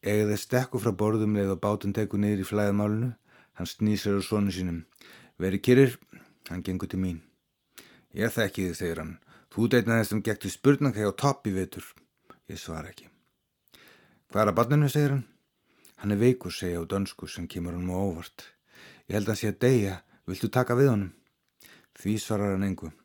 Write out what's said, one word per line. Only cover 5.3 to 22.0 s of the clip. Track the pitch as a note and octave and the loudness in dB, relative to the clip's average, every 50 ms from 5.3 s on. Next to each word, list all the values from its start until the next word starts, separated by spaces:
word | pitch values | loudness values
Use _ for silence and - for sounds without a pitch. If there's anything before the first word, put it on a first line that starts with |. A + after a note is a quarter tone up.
| _ _ | _ _
„Verið | F2+ F#2+ F#2 G2+ - A#2+ | -4 -2 -2 0 4 6
kyrrir,“ | B2 B2+ C#3 C3 A#2+ - - _ - - - _ _ _ _ - | 8 8 8 6 4 -6 -16 _ -20 -20 -20 _ _ _ _ -10
hann | F2 F2+ F2 | -10 -8 -6
gengur | - F#2 F#2 G2+ F#2+ | -4 -4 -4 -4 -4
til | - F#2+ | -2 -2
mín. | F#2 F#2 E2+ E2 - _ _ _ _ _ _ _ _ _ _ - - - - - _ _ - | -2 -2 -4 -8 -12 _ _ _ _ _ _ _ _ _ _ -20 -20 -20 -20 -20 _ _ -6
„Ég | - G#2+ A#2 - | -4 -2 -2 0
þekki | - A2+ G2 - - F#2+ F2+ | 0 -2 -2 -2 -4 -4 -4
þig,“ | E2+ | -4
segir | - F#2 E2+ E2 E2 | -4 -6 -6 -4 -6
hann. | D#2+ D#2+ E2 - _ _ - - _ _ | -8 -10 -12 -14 _ _ -20 -20 _ _
„Þú | - - A2+ | -2 -2 0
ert | A2+ B2+ | 4 4
einn | B2 A#2 - | 4 4 4
af | A2+ A2+ A2 - | 2 2 2 0
þessum | G#2 A2 G2 | -2 -4 -2
gekktu | A2 G#2+ - - G2 | -4 -6 -4 -6 -8
spurninga | - - _ C3 C#3+ C#3 D3 C#3 A#2 A2+ | -8 0 _ 4 4 4 2 0 0 0
hjá | G#2+ G2+ F#2 | -2 -2 -2
Topp | - - C#3+ C3+ - _ A2 | 2 0 0 0 0 _ -4
í | F#2+ | -2
vetur.“ | F#2+ F#2 - - - - - - _ _ _ _ _ _ _ - _ _ _ | -2 -4 -6 -8 -16 -18 -18 -20 _ _ _ _ _ _ _ -20 _ _ _
Ég | - - | -16 -14
svara | - - E2 D#2+ D2+ - | -12 -10 -10 -10 -10 -12
ekki. | - - - - _ _ _ _ _ _ _ _ _ _ _ _ _ - - - - _ _ _ _ _ _ _ | -16 -20 -20 -20 _ _ _ _ _ _ _ _ _ _ _ _ _ -20 -20 -20 -20 _ _ _ _ _ _ _
„Hvað | - A2+ | 0 2
er | A2 G#2 | 2 4
að | F2+ | 4
barninu?“ | A2 A#2 A2+ C#3+ D3+ D3 C#3 | 2 2 4 4 4 4 2
segir | - D3 D3 C#3+ | 2 2 2 2
hann. | C#3 C#3 A#2 - _ _ _ _ _ _ _ _ _ _ _ - _ _ | 2 -2 -4 -6 _ _ _ _ _ _ _ _ _ _ _ -20 _ _
„Hann | - G2+ | -2 -2
er | G#2 G2+ | 2 4
veikur,“ | A2 B2 B2+ B2 - F2+ - | 4 4 4 4 -2 -10 -8
segi | - - F2+ F2 E2+ | -6 -4 -4 -4 -4
ég | |
á | E2+ | -4
dönsku | E2 F#2+ G2 G2 F#2+ - - - - | -4 -2 -4 -4 -4 -6 -14 -16 -14
sem | - - E2+ E2 | -10 -10 -12 -10
kemur | - F2+ E2+ E2+ E2+ | -8 -8 -8 -6 -6
honum | F2 F2 F2+ | -6 -4 -4
á | F2+ F#2 | -2 -2
óvart. | G2 G2 E2+ D#2+ F2+ - _ - - - _ _ _ _ _ - - - - - _ _ | -2 -2 -4 -6 -10 -14 _ -20 -20 -20 _ _ _ _ _ -20 -20 -20 -20 -20 _ _
„Ég | G2 G#2 | -4 -4
held | G#2 | -2
að | G#2 A2 | -2 -4
hann | - | -4
sé | - G#2+ | -4 -6
að | G2 - | -2 2
deyja. | - B2 C3+ B2 G2+ G2 F#2 F2 _ _ _ _ _ - | 4 4 4 4 2 0 -4 -8 _ _ _ _ _ -8
Viltu | F#2 - - A2+ | -6 -4 -4 0
taka | - C3 B2 - A#2+ | 2 0 2 2 4
við | B2 C#3 C#3 | 4 6 6
honum?“ | A#2+ G#2 G2 F2+ - _ _ _ _ _ _ _ _ _ - - - - _ _ _ | 6 2 0 -4 -8 _ _ _ _ _ _ _ _ _ -20 -20 -20 -20 _ _ _
Því | - | -8